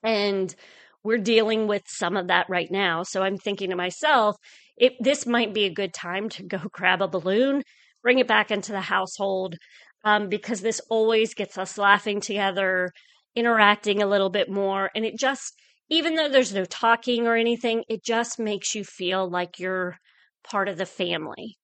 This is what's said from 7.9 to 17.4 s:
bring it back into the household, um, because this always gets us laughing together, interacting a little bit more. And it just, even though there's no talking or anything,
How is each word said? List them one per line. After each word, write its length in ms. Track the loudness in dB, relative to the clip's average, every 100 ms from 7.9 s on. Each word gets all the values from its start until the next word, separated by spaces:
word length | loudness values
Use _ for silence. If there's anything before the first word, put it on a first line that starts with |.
| _
bring 160 | 2 2
it 80 | 4
back 240 | 2 2
into 220 | -4 -4
the 80 | -6
household, 760 | -2 -2 -2 -4 -2 -2 -4 -10 _ -20 -20 _
um, 260 | 2 2 2
because 340 | -6 -4 -4
this 180 | -2 -4 -2
always 440 | 2 4 4 2
gets 240 | -2 -8 -6
us 200 | -8 2
laughing 420 | 4 4 2 -6
together, 680 | -4 -2 -2 0 0 0 -2 -6 _ _ _ -2
interacting 640 | 2 6 6 4 0 0
a 40 | 2
little 240 | 2 2
bit 200 | 0 -2
more. 400 | 0 0 0 -2
And 100 | -4
it 140 | -6 -2
just, 360 | -2 -2 -10 _ _ _ _
even 240 | 0 0
though 140 | 0 4
there's 260 | 4 2
no 100 | -2
talking 640 | -4 0 2 2 2 0 2
or 100 |
anything, 480 | 2